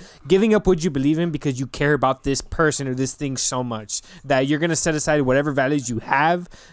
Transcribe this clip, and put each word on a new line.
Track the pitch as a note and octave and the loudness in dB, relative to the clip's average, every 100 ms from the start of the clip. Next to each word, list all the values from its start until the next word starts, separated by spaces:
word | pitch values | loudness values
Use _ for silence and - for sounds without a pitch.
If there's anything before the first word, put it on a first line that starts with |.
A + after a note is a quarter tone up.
| - - C3+ | -10 -16 0
giving | F#3+ A3 | 2 4
up | G#3+ - | 4 2
what | F3+ | 2
you | E3+ | 0
believe | C#3 C3+ D#3 | 0 0 0
in | F3 | 0
because | D3 D3+ B2+ | -2 -4 -4
you | C3 | -6
care | - C#3+ | -2 2
about | D3 C3 C3 | 2 2 0
this | - C3+ | -2 -4
person | - - D#3 - C3+ | -4 0 0 0 -4
or | |
this | B2+ C3 | -2 -4
thing | - C#3+ B2+ | -4 -6 -4
so | - C3 | -4 -4
much | B2 A2+ G#2+ - - - | -4 -6 -8 -12 -12 -10
that | C3+ C3+ C#3 | -2 0 2
you're | D3+ | 0
gonna | E3+ D#3+ | 0 0
set | F3 | 0
aside | D3+ D3+ D3+ | 0 0 2
whatever | C3 C3 D3 | 2 2 2
values | C#3 C3 D3 A#2 | 0 0 0 -2
you | A2+ | -6
have | - C#3 D#3 F3 F3+ - - | 0 2 2 0 -4 -16 -20